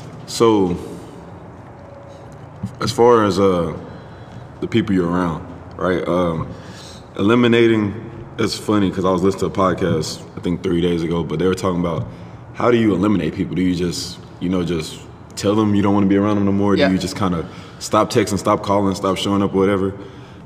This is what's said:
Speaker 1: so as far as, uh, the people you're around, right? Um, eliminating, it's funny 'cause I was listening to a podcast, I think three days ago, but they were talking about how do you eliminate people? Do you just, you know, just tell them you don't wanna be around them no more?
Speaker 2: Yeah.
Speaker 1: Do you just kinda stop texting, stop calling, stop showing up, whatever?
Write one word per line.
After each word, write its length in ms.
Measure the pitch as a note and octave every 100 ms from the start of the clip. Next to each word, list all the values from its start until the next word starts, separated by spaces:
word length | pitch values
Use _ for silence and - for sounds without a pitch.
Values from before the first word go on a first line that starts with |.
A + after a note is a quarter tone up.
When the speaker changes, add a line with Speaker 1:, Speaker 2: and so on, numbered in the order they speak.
| - - -
Speaker 1:
so 500 | - A#2 G#2+ F2+ F2 - - - - - - - - - - - - - - - - - - - -
as 120 | -
far 340 | - A#2+ A#2 G#2
as, 140 | F#2
uh, 340 | G2 F2+ E2+ - - - - - - - - -
the 80 | -
people 260 | A#2 G2+
you're 160 | F#2 E2+
around, 340 | F2+ F2 D#2 - - - -
right? 320 | F2 F2 -
Um, 400 | F2 F2 D#2+ D2+ - - - - - - -
eliminating, 760 | G2+ A#2+ A#2+ A#2 A#2 A2 G2+ F#2+ - - - -
it's 180 | G#2+ -
funny 360 | - G#2+ F#2
'cause 140 | F#2+ F#2
I 60 |
was 120 | F#2
listening 280 | F#2+ - F2+
to 80 | G2+
a 140 | F#2
podcast, 460 | F2 F2+ D#2+ D2+ - - -
I 20 |
think 220 | F#2 E2+
three 200 | F#2+ E2+
days 200 | F2 E2+
ago, 220 | E2 E2+
but 160 | D#2 D#2+
they 80 | F#2
were 80 | F#2
talking 240 | F#2+ F2
about 260 | E2+ D#2+ - - - - -
how 160 | - A#2
do 80 | A#2
you 160 | A2
eliminate 400 | F2+ G#2 F#2+ D#2
people? 220 | G2 E2+ D#2+
Do 60 |
you 100 | F#2 F2
just, 440 | F2 D#2 - - - -
you 100 | F2
know, 140 | F#2
just 340 | E2+ E2 D#2 - - - - -
tell 200 | G2+ G#2+
them 180 | G#2+
you 80 | G2+
don't 120 | G2+ G2+
wanna 100 | G2
be 120 | G2
around 180 | G#2 G#2
them 100 | G2+
no 60 |
more? 240 | G2 G2+ F#2
Speaker 2:
Yeah. 120 | F#2+
Speaker 1:
Do 40 |
you 60 | F#2
just 160 | F2 -
kinda 300 | F#2+ E2+ - - - -
stop 320 | - A2 G2+
texting, 260 | A#2+ G2+ F#2
stop 240 | G#2 G#2
calling, 320 | - G2+ G2
stop 240 | F#2 F#2+ F2+
showing 240 | G#2 G2+
up, 120 | G2
whatever? 400 | F#2+ F#2+ G2 G2 G2 - - - -